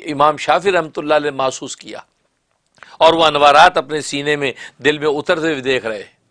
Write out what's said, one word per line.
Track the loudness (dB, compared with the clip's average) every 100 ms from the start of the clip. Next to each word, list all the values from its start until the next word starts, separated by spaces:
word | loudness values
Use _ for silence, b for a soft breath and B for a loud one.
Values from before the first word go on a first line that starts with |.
| -8
इमाम | 0 0 0
शाफी | -2 0 0
रहमतुल्लाह | -2 -4 -8 -2 -2
ने | -2
महसूस | -4 -6 -6 -14 -16
किया | -16 -20 -20 _ _ _ _ _ _ _ B B
और | 4
वो | 4
अनवारात | 2 4 6 8 6 4
अपने | -4 -8
सीने | -6 -6 -4 -2
में, | -4 B B _
दिल | -2 0
में | -2
उतरते | -2 -2 -2 -2
हुए | -4
देख | -2 -2 -4
रहे। | -10 -12 _ _